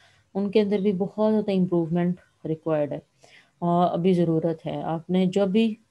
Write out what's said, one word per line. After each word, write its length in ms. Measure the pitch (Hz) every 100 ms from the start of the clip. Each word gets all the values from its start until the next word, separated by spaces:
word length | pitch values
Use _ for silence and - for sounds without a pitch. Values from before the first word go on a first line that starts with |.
| _ _ _
उनके 260 | 190 202 214
अंदर 200 | 208 202
भी 120 | 196
बहुत 380 | 180 196 - 214
ज़्यादा 220 | 220 208
improvement 680 | 190 180 175 165 170 175 180 _ _ 156
required 460 | 160 - 156 147
है 100 | 147 - _ - - _ -
और 260 | 175 175 175
अभी 260 | - 180
ज़रूरत 440 | 175 170 160 170 160
है। 180 | 156 147
आपने 440 | 147 165 165 180 185
जब 240 | 190 196
भी, 280 | 202 226 220 _